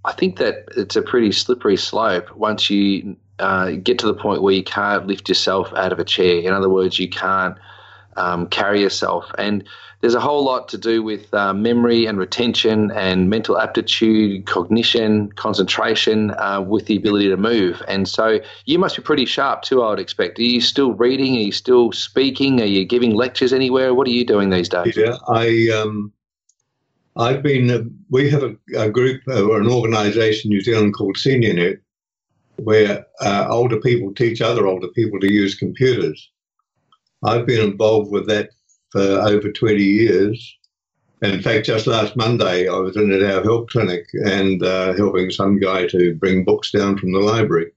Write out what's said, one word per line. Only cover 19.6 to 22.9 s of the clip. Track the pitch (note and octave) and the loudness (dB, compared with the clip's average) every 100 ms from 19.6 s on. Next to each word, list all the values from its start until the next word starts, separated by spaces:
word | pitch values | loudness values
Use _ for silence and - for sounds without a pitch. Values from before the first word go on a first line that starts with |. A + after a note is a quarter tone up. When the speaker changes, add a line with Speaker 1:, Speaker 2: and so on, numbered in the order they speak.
Speaker 1:
too, | - C3 | 0 0
I | A2 | 0
would | G2+ | -4
expect. | F#2 - F2+ - | -6 -4 -4 -2
Are | |
you | A#2+ A#2+ | 0 0
still | A#2 - C3+ | 0 0 0
reading? | G2+ A#2+ C3+ C3+ B2 | 2 0 2 0 0
Are | |
you | G#2 | -2
still | - - B2 A#2 | -4 4 4 4
speaking? | - - - C3+ C3 C#3 B2+ | 0 -4 0 -2 0 0 2
Are | G#2+ | 2
you | G2 | 0
giving | F2+ | 0